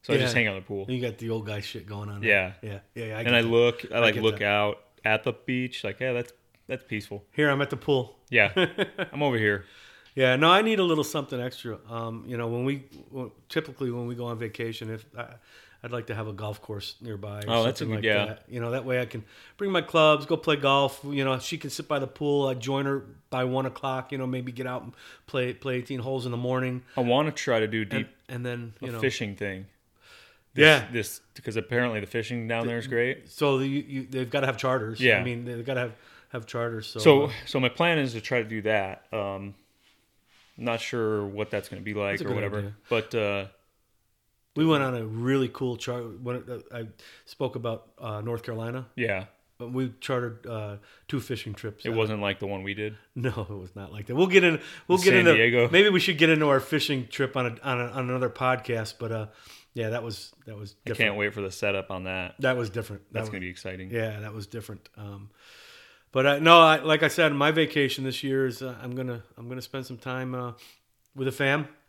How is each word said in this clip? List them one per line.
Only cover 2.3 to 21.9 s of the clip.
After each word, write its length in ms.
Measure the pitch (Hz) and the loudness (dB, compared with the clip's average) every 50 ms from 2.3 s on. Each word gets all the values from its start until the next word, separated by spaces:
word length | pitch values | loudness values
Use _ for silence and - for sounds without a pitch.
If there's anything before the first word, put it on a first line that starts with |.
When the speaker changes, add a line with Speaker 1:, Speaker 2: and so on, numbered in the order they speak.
| 101 98 92 92 95 - | 4 4 4 0 -6 -12
Speaker 2:
Yeah, 180 | - 107 101 98 - _ _ | -12 -12 -12 -12 -14 _ _
yeah, 100 | 117 117 | -10 -8
yeah, 80 | 110 110 | -8 -6
I 20 | 110 | -4
Speaker 1:
and 60 | 117 | 0
Speaker 2:
get 60 | 120 123 | 4 4
Speaker 1:
I 60 | 117 | 4
Speaker 2:
that. 60 | 117 113 | 4 6
Speaker 1:
look, 360 | 113 117 120 120 120 - - - | 6 6 6 6 2 0 -8 -4
I, 40 | - | 0
Speaker 2:
I 40 | 113 | 4
Speaker 1:
like, 140 | 117 110 104 | 4 4 4
Speaker 2:
get 100 | 113 107 | 4 2
Speaker 1:
look 160 | 110 104 104 | 2 2 2
Speaker 2:
that. 60 | 104 | 0
Speaker 1:
out 360 | 101 101 104 104 104 104 - _ _ _ _ - | 2 2 2 2 0 -2 -4 _ _ _ _ 0
at 200 | 110 110 110 - | 2 2 2 2
the 100 | 131 120 | -2 -4
beach, 500 | - - - 127 127 127 127 123 - - | -4 -6 -4 -2 -2 -2 -4 -6 -6 -8
like, 160 | 104 101 - | -8 -6 -4
"Yeah, 140 | 127 131 123 | -4 -2 -2
that's, 180 | 120 123 - - _ _ _ _ _ _ | -2 -4 -6 -12 _ _ _ _ _ _
that's 160 | - 131 127 - | -10 -10 -10 -8
peaceful." 400 | _ 113 107 104 - 101 101 - _ _ | _ -6 -6 -6 -8 -14 -14 -14 _ _
Speaker 2:
Here, 160 | - 151 147 | 2 2 2
I'm 120 | 139 139 | 4 2
at 80 | 143 139 | 0 -4
the 60 | - | -4
pool. 400 | - - - 143 131 123 - - _ _ _ | -6 0 2 2 2 2 -2 -10 _ _ _
Speaker 1:
Yeah. 220 | 123 117 104 202 - | 4 6 6 6 4
Speaker 2:
<laughs> 560 | 190 180 165 - - 196 - - - 185 - | 2 2 2 2 -2 -4 -4 -2 -8 -10 -8
Speaker 1:
I'm 100 | - 143 147 | -4 0 0
over 140 | 143 123 | 0 2
here. 280 | 113 107 104 101 98 95 - - - - - - - _ - _ | 4 2 2 2 2 -4 -12 -20 -20 -20 -20 -20 -20 _ -12 _
Speaker 2:
Yeah, 220 | 135 131 127 127 | 2 4 4 6
no, 120 | 131 151 165 | 6 6 8
I 120 | 180 196 | 8 6
need 180 | 214 220 226 202 | 6 4 2 2
a 40 | 185 | 2
little 200 | 175 160 151 143 | 2 2 2 0
something 360 | 151 - 156 139 - 139 123 | -2 -2 -6 -6 -4 -6 -6
extra. 380 | 123 127 - - - 120 107 - - 110 | -6 -6 -8 -10 -10 -10 -10 -10 -12 -10
Um, 340 | 117 117 113 113 113 117 - | -8 -8 -6 -6 -8 -10 -10
you 100 | - 123 | -8 -6
know, 100 | 117 117 | -6 -4
when 160 | 113 117 120 123 | -4 -2 -2 -2
we, 220 | 135 143 139 131 - - 69 - - | -2 -2 -4 -8 -16 -20 -20 -20 -14
w-, 200 | - 135 127 110 - _ _ _ | -12 -10 -10 -10 -12 _ _ _
typically 420 | - 165 160 - 131 - 139 123 | -4 -4 -4 -4 -8 -6 -6 -4
when 160 | 120 123 120 | -4 -4 -6
we 80 | 120 123 | -8 -8
go 100 | 117 123 | -8 -6
on 140 | 117 117 110 | -8 -6 -6
vacation, 500 | 117 110 107 - 117 117 113 - 117 110 | -8 -8 -6 -6 -8 -8 -6 -8 -10 -10
if 160 | 110 110 110 _ _ | -10 -10 -12 _ _
I, 80 | 120 120 - 120 117 _ _ - - - _ _ _ | -14 -14 -14 -16 -20 _ _ -20 -20 -20 _ _ _
I'd 100 | - 120 | -12 -8
like 160 | 120 120 113 | -8 -8 -6
to 80 | - 117 | -6 -8
have 120 | 107 110 | -8 -6
a 60 | 107 104 | -8 -8
golf 280 | 98 107 104 104 - | -8 -8 -8 -8 -10
course 340 | - - 107 101 98 - - _ | -10 -10 -10 -10 -10 -12 -14 _
nearby 400 | - 120 107 101 101 104 101 104 | -12 -12 -10 -10 -10 -10 -10 -10
or 40 | 104 | -6
Speaker 1:
Oh, 160 | 107 113 117 113 | 0 2 2 2
that's 160 | 117 120 - | 2 0 -2
a 60 | 156 | -4
Speaker 2:
something 160 | 127 110 107 | -4 -2 0
Speaker 1:
good, 60 | 107 110 | 2 2
Speaker 2:
like 80 | 104 104 | 2 2
Speaker 1:
yeah. 60 | 101 | 2
Speaker 2:
that. 180 | 104 110 - _ _ | 0 -6 -12 _ _
You 100 | 123 123 | -8 -6
know, 120 | 117 117 | -6 -4
that 120 | 120 131 120 | -4 -4 -4
way 160 | 131 127 127 | -2 -2 -2
I 60 | 123 | -2
can 180 | 107 - 117 107 _ - - - - _ | -4 -8 -14 -14 _ -20 -20 -20 -20 _
bring 160 | - 202 196 | -6 -4 0
my 100 | 190 175 | 0 0
clubs, 440 | 156 - - 165 156 156 151 147 143 | -2 2 4 6 8 8 6 4 2
go 100 | 139 165 | -2 -2
play 220 | 156 - - 151 | -2 2 0 0
golf. 420 | 143 139 139 139 139 139 131 - - - | 2 4 4 4 4 4 2 -2 -6 -12
You 180 | 143 143 139 135 | -6 -4 -2 0
know, 160 | 135 131 127 | 0 0 -2
she 180 | - - - | -4 -8 -8
can 120 | 151 - 143 | -8 -8 -10
sit 180 | - - 151 | -10 -10 -6
by 120 | - | -4